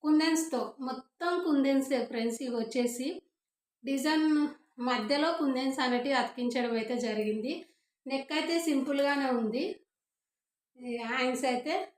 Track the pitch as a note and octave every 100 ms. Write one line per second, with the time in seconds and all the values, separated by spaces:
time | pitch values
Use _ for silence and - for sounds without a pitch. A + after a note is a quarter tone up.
0 | D4+ D4+ D#4+ D#4+ - B3 - - B3+ B3+
1 | - _ E4+ F4+ F4+ C#4+ C4+ C4+ C4+ C4
2 | A3+ A#3 A3+ A3+ C4 A#3 A3 B3+ A#3+ A#3+
3 | C4 F4+ _ _ _ _ _ _ A#3 C4+
4 | C#4 D#4 D#4 D4+ D4 - _ - B3 A#3+
5 | G#3+ C#4+ D#4 E4 C#4+ B3+ C4+ C4 B3+ B3
6 | C4 C4 A3 - A#3+ B3 A#3+ A3+ A3 A#3+
7 | A3 G#3+ G#3+ A3 A#3+ F4 - _ _ _
8 | - C4+ - D4+ D#4+ E4+ E4 C#4 B3+ C#4
9 | C#4 C#4+ C4+ A#3+ A3 A#3 F4+ F#4 _ _
10 | _ _ _ _ _ _ _ B3+ B3 A#3
11 | A3+ B3+ B3+ B3+ C4+ B3 D4 F#4 F#4